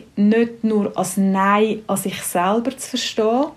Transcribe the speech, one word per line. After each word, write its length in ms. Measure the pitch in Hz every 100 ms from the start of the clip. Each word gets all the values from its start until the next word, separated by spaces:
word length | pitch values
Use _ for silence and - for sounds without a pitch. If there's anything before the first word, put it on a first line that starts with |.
| - -
nicht 480 | 208 220 233 233
nur 320 | 220 214 202 -
als 220 | 185 -
Nein 600 | 196 190 196 208 220 214 -
an 120 | 196
sich 240 | 196 -
selber 520 | - 180 180 214 240
zu 140 | 262 -
verstehen, 560 | 240 - - 220 240 302